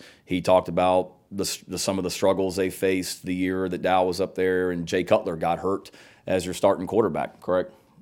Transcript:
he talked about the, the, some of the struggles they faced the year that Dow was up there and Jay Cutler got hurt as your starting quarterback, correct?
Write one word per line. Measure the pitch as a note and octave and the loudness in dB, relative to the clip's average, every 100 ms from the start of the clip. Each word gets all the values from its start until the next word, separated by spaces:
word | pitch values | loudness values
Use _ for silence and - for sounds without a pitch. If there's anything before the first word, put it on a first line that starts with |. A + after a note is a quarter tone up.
| - - - | -16 -20 -4
he | F2+ | -2
talked | F2 F#2 F2+ | 4 4 4
about | E2+ F2+ F#2 F2+ - _ | 2 4 4 0 -8 _
the, | G2 F2+ - - | -6 -4 -6 -8
the, | F2+ | -6
some | - F#2+ | -2 -2
of | |
the | F2+ | -4
struggles | - F#2+ F#2+ F#2+ F2+ | 0 2 2 0 0
they | F#2+ | -2
faced | F2 F#2+ F#2+ F2+ - F#2 | 0 0 0 -2 -8 -6
the | |
year | F2+ F#2 F#2 F#2 | -2 -2 0 -2
that | F2 | -2
Dow | F2+ F#2 F#2 | 2 2 2
was | F2 | 0
up | F#2 - | -4 -2
there | F#2 F#2 F2+ | 0 2 0
and | F2 E2 | -2 -2
Jay | F#2+ | -2
Cutler | F2 G#2+ F#2+ E2 | 2 0 0 -4
got | E2+ E2+ | -2 -2
hurt | F2+ F#3+ - - - - - | -2 -4 -6 -20 -20 -14 -4
as | F#2 F2+ | -2 -2
your | |
starting | F2 G2 F#2 F2+ | 0 2 2 0
quarterback, | G2+ G#2 D2+ C2 - | 0 2 0 -6 -6
correct? | - F2+ F2+ - _ _ | -2 -2 -2 -10 _ _